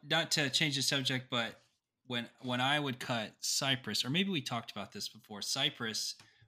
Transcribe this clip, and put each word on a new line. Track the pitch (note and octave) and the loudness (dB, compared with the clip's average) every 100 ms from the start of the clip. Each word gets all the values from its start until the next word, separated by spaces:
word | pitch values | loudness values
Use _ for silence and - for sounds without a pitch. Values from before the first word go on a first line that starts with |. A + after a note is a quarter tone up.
| D3 | 0
not | D#3+ D#3+ | 0 2
to | - C#3 | 2 2
change | - D#3 C3+ | 4 2 2
the | |
subject, | B2+ C#3+ B2+ B2+ B2+ | 2 2 2 0 0
but | B2 A2+ - _ _ _ _ - | -2 -2 -6 _ _ _ _ -4
when, | A#2+ A#2 - | -4 -4 -8
when | B2+ B2 | -2 2
I | B2+ D3 | 4 4
would | C#3+ B2 | 2 -2
cut | - A#2+ G#2+ - | -2 -2 -2 -6
cypress, | - - C#3 C3 A#2 G#2 B2 | -2 0 2 0 0 -2 0
or | |
maybe | D#3 G3 | 2 2
we | F3 | 0
talked | B2+ A#2+ - | -2 -4 -4
about | - G2 | -8 -10
this | G#2 - | -8 -10
before, | A2 - G#2 | -10 -14 -8
cypress | F#2 C#3 D3 - A2+ G#2+ - - - _ | -4 0 0 0 -4 -2 -4 -8 -16 _